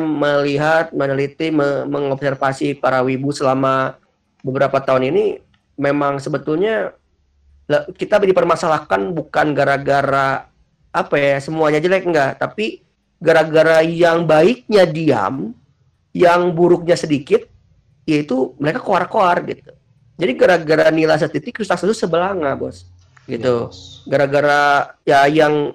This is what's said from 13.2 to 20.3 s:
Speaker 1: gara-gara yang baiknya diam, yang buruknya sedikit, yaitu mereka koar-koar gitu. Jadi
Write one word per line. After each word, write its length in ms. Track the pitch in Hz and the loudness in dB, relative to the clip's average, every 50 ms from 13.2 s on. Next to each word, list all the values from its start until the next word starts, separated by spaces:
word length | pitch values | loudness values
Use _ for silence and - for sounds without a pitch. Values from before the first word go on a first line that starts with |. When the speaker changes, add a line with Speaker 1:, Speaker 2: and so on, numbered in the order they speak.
| - | 0
Speaker 1:
gara-gara 560 | 156 160 160 156 160 151 156 156 160 165 160 160 | 4 4 4 2 4 2 4 4 6 4 4 2
yang 400 | 170 170 165 170 165 165 170 170 | 2 2 2 2 2 4 2 2
baiknya 560 | 156 156 156 160 208 254 - - - 214 196 180 | 2 4 4 4 4 2 0 -2 2 4 4 4
diam, 720 | 160 151 165 160 147 127 110 95 98 131 139 190 226 247 - _ _ _ _ _ _ _ _ _ _ | 4 2 -2 0 0 0 2 0 -2 -4 -6 -8 -10 -12 -16 _ _ _ _ _ _ _ _ _ _
yang 400 | - 170 180 175 170 175 175 180 | -2 2 4 4 4 4 2 0
buruknya 480 | 165 165 175 175 175 175 170 165 170 - | 2 2 4 4 4 2 2 0 0 0
sedikit, 480 | - 160 147 127 - - 190 240 - - _ _ _ _ _ _ _ _ _ _ _ | 0 -2 -2 -2 0 0 0 0 0 -6 _ _ _ _ _ _ _ _ _ _ _
yaitu 480 | 156 156 147 147 - 127 131 127 - - - | -2 -2 -2 0 -2 -2 -2 -2 -4 -6 -4
mereka 240 | 143 151 233 254 - | -4 -4 -4 -4 -2
koar-koar 560 | - 190 175 180 - - 226 190 175 175 165 151 | -2 0 0 0 0 0 2 2 2 2 0 -2
gitu. 240 | - - - _ - - _ _ _ _ _ _ _ _ - | -6 -10 -12 _ -20 -20 _ _ _ _ _ _ _ _ -4
Jadi 120 | 170 226 | -4 -4